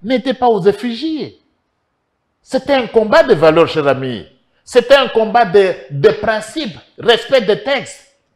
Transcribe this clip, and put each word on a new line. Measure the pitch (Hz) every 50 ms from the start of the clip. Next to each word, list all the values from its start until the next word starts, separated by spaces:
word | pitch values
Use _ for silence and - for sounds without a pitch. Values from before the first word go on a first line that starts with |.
| -
n'était | 208 262 247 - 269 254
pas | - 254 247
aux | 226 202 170
effigies. | 202 196 202 - 240 226 226 277 320 320 294 202 120 - _ _ _ _ _ _ _ _ _ _ _ _ _ _ _ _ _ _ _ _ _ _
C'était | - - 262 - 294 285
un | 262 233 208
combat | - 226 214 214 240 320 302
de | 269 214
valeurs, | 151 156 160 156 165 160 139
cher | - 160 147 139
ami. | 135 127 131 127 123 101 82 - _ _ _ _ _ _ _
C'était | - - 247 240 240 269
un | 277 269 233
combat | - 220 220 208 196 240 233
de, | 185 170 208 196 185 170 - - -
de | 143 139 143 208
principes, | - - - 220 220 214 208 - - 320 302 220 143 - - _ _ -
respect | - 202 233 226 - - 277 262
des | 220 180 208 202 -
textes. | 262 285 240 180 - - - _ _ _ _ _ _ -